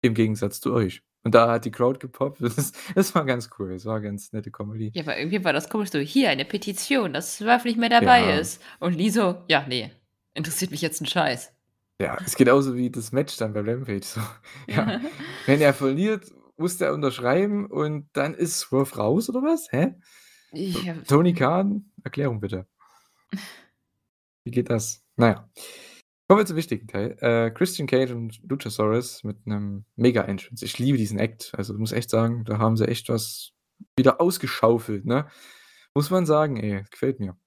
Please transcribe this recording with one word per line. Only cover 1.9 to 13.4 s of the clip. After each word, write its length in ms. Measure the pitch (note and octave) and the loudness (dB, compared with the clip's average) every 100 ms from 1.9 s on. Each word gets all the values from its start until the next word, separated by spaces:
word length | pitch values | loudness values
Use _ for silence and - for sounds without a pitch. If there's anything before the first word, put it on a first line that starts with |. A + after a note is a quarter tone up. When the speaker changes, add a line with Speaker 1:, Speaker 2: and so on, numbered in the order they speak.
| B2+ | 0
Speaker 1:
gepoppt. 420 | C3 - C#3 C#3 | -10 -6 -6 -2
<laughs> 0 | |
Das 160 | A#2+ A2+ | -2 -2
ist, 200 | C#3+ - - - | -4 -6 -2 0
das 200 | F#3+ F3 | 2 0
war 100 | C#3 | 0
ganz 240 | B2 A2 - | -2 -4 -10
cool. 120 | G2 | -8
Das 120 | F#2 A2 | -8 -6
war 160 | A2 | -4
ganz 300 | G#2 G2+ - | -4 -8 -8
nette 180 | A2 G#2 | -10 -10
Comedy. 420 | - G#2 A2 G#2+ | -10 -10 -6 -6
Speaker 2:
Ja, 100 | A2+ | -6
aber 140 | D3+ - | -6 -4
irgendwie 260 | D3+ G3+ | -2 0
war 100 | F3+ | 0
das 160 | D3 D3+ | 0 -2
komisch 200 | G#3+ G3+ | -4 -2
so: 80 | D3+ | -2
„Hier, 300 | C#3+ C4+ A#3+ | 0 2 2
eine 160 | C3+ C#3+ | 2 -2
Petition, 680 | G3+ - F#3+ - C#4 G3 | -6 -6 -8 -2 0 0
dass 240 | C#3 E3 - | -4 -6 -6
Swerve 300 | G#3+ A#3+ A#3+ | 2 2 2
nicht 100 | A3+ | 0
mehr 120 | A#3 | 4
dabei 360 | A#3 B3 B3 G#3+ | 6 8 8 6
Speaker 1:
Ja. 140 | D3+ | 2
Speaker 2:
ist.“ 220 | E3+ - - - | -2 -10 -18 -4
Und 140 | F3 E3+ | -2 2
Lee 140 | G#3 | 2
so: 340 | G#3+ F#3+ F3+ - | 4 2 0 2
„Ja, 160 | D3+ C3+ | 0 2
nee, 240 | B2+ G#2+ - _ _ _ | -6 -6 -14 _ _ _
interessiert 380 | - E3 - F#3 | -8 -6 -4 -6
mich 100 | C#3+ | -4
jetzt 200 | D#3+ - | -4 -4
'n 40 | D3+ | -4
Scheiß.“ 460 | F3+ D3 A#2+ - _ _ _ _ _ | 0 0 -2 -10 _ _ _ _ _
Speaker 1:
Ja, 160 | D2 - | -4 -4
ist 200 | F3+ - | -6 -2
genauso 400 | B2+ C3+ C3+ B2 | 2 4 2 -4
wie 140 | B2 | -4
das 220 | B2 A2 | -6 -4
Match 260 | B2+ C#3+ | -4 -4
dann 160 | - | -6